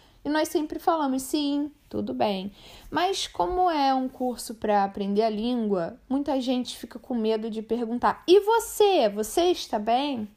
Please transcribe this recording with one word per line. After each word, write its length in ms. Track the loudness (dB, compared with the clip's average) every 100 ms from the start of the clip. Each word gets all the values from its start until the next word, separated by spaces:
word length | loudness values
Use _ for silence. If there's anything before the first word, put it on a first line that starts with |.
| _ _
E 60 | -4
nós 180 | 0 0
sempre 300 | -2 -4 -4
falamos: 440 | 0 0 0 -2
"Sim, 480 | -2 -2 -2 -2 -4 -8 _
tudo 240 | -8 -6
bem." 380 | -2 -2 -2 -6 -12 -20 -20 -8
Mas 360 | -2 0 -2 -6
como 440 | -2 -2 2 2
é 220 | 2 2
um 140 | 0 -2
curso 460 | -4 -6 -4 -10
pra 300 | -6 0 2
aprender 380 | 2 -2 -2 0
a 80 | 0
língua, 680 | 0 -2 -2 0 0 -2 -8 -4
muita 320 | -4 0 -2
gente 380 | 0 -2 -4 -8
fica 200 | -14 -14
com 160 | -6
medo 360 | -2 0 0 -2
de 100 | -6
perguntar: 640 | -4 -4 -2 0 0 0 6
"E 140 | 6
você? 680 | 6 2 2 4 4 6 4
Você 400 | 0 -4 2 2
está 280 | 2 -2 -4
bem?" 480 | 0 0 0 -4 -6